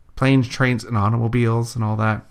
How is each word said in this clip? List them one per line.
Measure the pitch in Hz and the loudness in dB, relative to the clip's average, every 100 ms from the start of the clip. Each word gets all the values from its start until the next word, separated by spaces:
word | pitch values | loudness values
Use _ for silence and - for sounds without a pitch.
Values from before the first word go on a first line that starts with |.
| - - | -12 -2
planes, | 131 135 120 | 2 2 2
trains, | - 127 123 | 0 0 0
and | 113 113 | -2 0
automobiles | 101 117 117 123 117 117 117 117 | 2 0 0 0 2 0 -2 -4
and | |
all | 110 107 | -2 0
that. | 110 107 - | -2 -2 -8